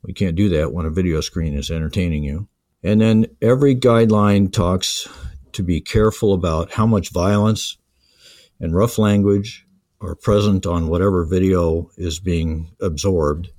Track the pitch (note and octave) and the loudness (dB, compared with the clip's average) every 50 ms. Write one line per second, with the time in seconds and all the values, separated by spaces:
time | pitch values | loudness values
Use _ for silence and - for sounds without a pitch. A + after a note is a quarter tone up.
0 | - - F2+ - G2+ F2+ D#2+ F2 G#2 G#2 E2 D#2 D#2 C#2 A1+ F2+ E2 D#2+ D#2 F#2+ | -12 -14 -6 -4 -2 -2 0 0 2 2 2 2 0 -2 -2 -4 -4 -2 -2 -2
1 | F2+ F2+ D#2+ D#2 D2 - - F2+ E2 D#2 D2 C#2+ C#2 D#2 E2 D#2+ D#2 D#2 - G#2 | 0 0 0 -2 -4 -4 -6 -4 -4 -4 -4 -4 -6 -6 -6 -4 -6 -4 -2 -2
2 | F2+ F2 D#2+ D2 D2 C#2+ C#2+ E2+ G#2 _ _ _ _ _ _ _ - F2 G#2+ G#2+ | -2 -2 -2 -4 -4 -6 -6 -8 -10 _ _ _ _ _ _ _ -4 0 2 4
3 | A2 A2+ A2 A2 A2 - - _ - A2+ B2+ C3+ C#3+ C#3 C3 B2 B2+ B2 A#2 A#2 | 4 4 4 2 2 0 -2 _ 2 2 2 4 4 2 2 4 2 4 4 6
4 | A#2 A2 G#2+ G#2 G#2 G#2 G2+ G2+ G2+ F#2+ - - F2 F2 F#2 F#2 - - - - | 4 4 4 4 4 4 4 2 2 0 0 0 0 0 0 -2 -2 -6 -8 -8
5 | - - - - - - - - - _ - - F#2 E2+ F2 D#2+ - - - A2 | -10 -14 -16 -16 -16 -16 -16 -18 -20 _ -8 -6 -2 -2 -2 -2 -4 -2 0 2
6 | G#2+ A2 G#2 - - G#2 G2 F2+ E2 E2+ D#2+ D#2+ E2 - - - A2 A2+ A2+ G2+ | 2 2 0 0 0 0 0 2 0 0 0 -2 -2 -4 -2 0 2 2 2 0
7 | E2+ - - F2+ F2 G2 G#2 G#2 G#2 G#2+ A2 G#2 - - - _ _ _ _ _ | -2 -2 -4 -2 0 2 2 2 2 0 0 -2 -6 -10 -12 _ _ _ _ _
8 | _ _ _ _ _ - - _ _ _ _ _ - E2 E2 F2+ G#2+ A#2+ - - | _ _ _ _ _ -20 -20 _ _ _ _ _ -6 -2 0 2 0 0 2 0
9 | A2 G2+ G#2 G2+ G2 G2+ G2+ G2+ G2+ A2+ - - _ _ _ _ _ _ _ _ | 2 4 4 4 4 2 2 0 0 -4 -12 -18 _ _ _ _ _ _ _ _
10 | - E2+ E2 _ - - G#2 G#2 G#2 G#2 G2 F#2 - E2+ F2 F2 E2 D#2 E2 F2 | -12 -12 -12 _ -2 0 2 2 4 2 2 0 0 -2 -2 -2 0 0 0 2
11 | F#2 G2+ F#2+ F2+ E2+ D#2 F#2 F2+ F#2+ F#2+ F#2 F2+ E2+ E2 D#2+ E2 E2 _ _ - | 2 2 2 0 0 0 0 2 2 2 2 2 2 0 0 -2 -4 _ _ -10
12 | F2+ F2 D#2+ E2 F#2+ F#2 E2+ E2 E2 D#2+ D#2+ D#2+ E2 E2 - _ - F#2 D#2 D2+ | -8 -8 -8 -6 -4 -2 -2 -2 -2 -2 -4 -6 -8 -12 -12 _ -6 -6 -6 -2
13 | - G2+ F#2 E2+ D2+ D2 D2 D#2+ F2 F#2 - | -2 -2 0 0 0 0 -2 -4 -8 -14 -16